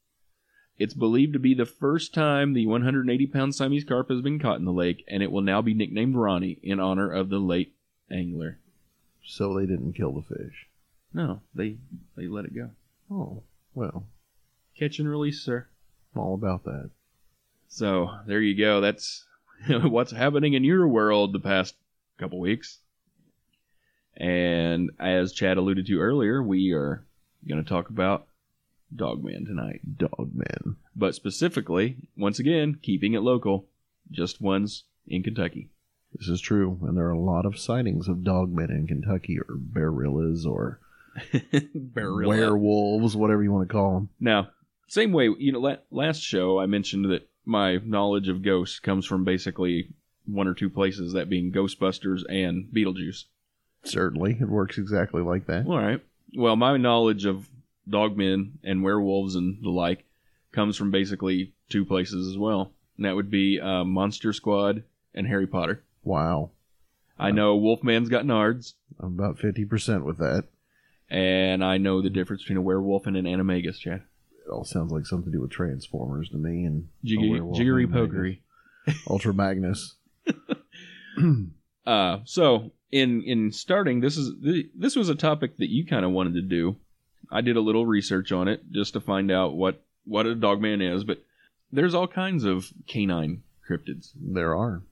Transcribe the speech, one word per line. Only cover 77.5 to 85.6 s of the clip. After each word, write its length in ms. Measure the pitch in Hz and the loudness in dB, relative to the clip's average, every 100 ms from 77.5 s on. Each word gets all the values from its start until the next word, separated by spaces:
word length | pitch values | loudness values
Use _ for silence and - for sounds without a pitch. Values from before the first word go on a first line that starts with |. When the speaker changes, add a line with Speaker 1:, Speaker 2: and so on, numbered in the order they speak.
| 113 | 0
Speaker 1:
jiggery 280 | 123 127 | 2 4
Speaker 2:
and 80 | 120 | 2
animagus. 160 | 120 110 | 2 0
Speaker 1:
pokery. 260 | 92 92 95 _ _ _ _ - 151 | 0 -4 -6 _ _ _ _ -4 -4
Speaker 2:
<laughs> 60 | - | -2
Ultra 240 | 98 107 | 0 2
Magnus. 640 | 98 98 95 92 101 - - _ _ - | 2 0 0 0 -2 -6 -18 _ _ -6
<laughs> 880 | - - - _ - - - - - 165 127 92 - _ _ - | -6 -6 -8 _ -20 -20 -20 -10 2 4 4 0 -10 _ _ 0
Speaker 1:
Uh, 320 | 110 92 98 | 2 2 0
so 460 | 113 185 151 117 110 - _ | -2 4 6 6 2 -14 _
in, 300 | 139 127 120 | 2 2 2
in 280 | - 117 107 | 0 0 0
starting, 480 | 107 - 190 180 123 | -2 0 2 2 2
this 160 | 131 151 | 0 0
is, 160 | 131 - | -4 -2
th-, 220 | 139 175 - - | 0 0 -2 -2
this 180 | 262 | -2
was 140 | 269 185 | 2 0
a 60 | |
topic 420 | 151 156 151 143 | 2 0 0 -2
that 120 | - | -4